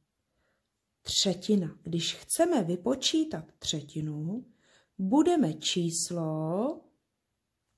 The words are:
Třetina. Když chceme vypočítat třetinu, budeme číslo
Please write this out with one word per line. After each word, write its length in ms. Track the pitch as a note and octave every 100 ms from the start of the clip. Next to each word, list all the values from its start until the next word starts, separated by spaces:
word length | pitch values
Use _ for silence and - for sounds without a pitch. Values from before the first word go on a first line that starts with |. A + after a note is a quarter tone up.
| _ _ _ _ _ _ _ _ _ _
Třetina. 800 | - - G3 F3 - G#3 D#3+ -
Když 320 | E3 E3+ D#3+ -
chceme 480 | - - E4+ D4+
vypočítat 880 | E3+ F3+ A#3 C4+ - D#4+ D#4 E3+ - _
třetinu, 840 | - D#3 C#3 D#3 D3+ D3+ D#3+ A3 B3+ _ _ _ _ -
budeme 560 | F#3+ C4+ D#4+ F4 F3+
číslo 1300 | D#3 - F3+ E3+ E3 - F3 D#3+ D#3 D#3 F3+ C4 E4+ - _ _ _ _ _ _ _ _